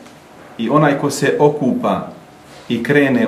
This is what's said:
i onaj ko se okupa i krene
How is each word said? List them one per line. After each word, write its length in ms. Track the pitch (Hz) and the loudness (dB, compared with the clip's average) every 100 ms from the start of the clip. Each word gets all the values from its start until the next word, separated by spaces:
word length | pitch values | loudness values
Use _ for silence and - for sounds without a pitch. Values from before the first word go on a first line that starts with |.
| - - - - - - | -20 -20 -20 -20 -20 -8
i 120 | 113 | 0
onaj 280 | 147 147 139 | 2 2 0
ko 120 | 147 | -4
se 280 | - 135 - | -2 -2 2
okupa 680 | 147 - 127 - 104 87 - - - - - - - | 2 2 -2 -2 -2 -4 -6 -18 -20 -20 -20 -20 -6
i 140 | 113 | -4
krene 440 | 139 143 135 120 | 0 2 2 0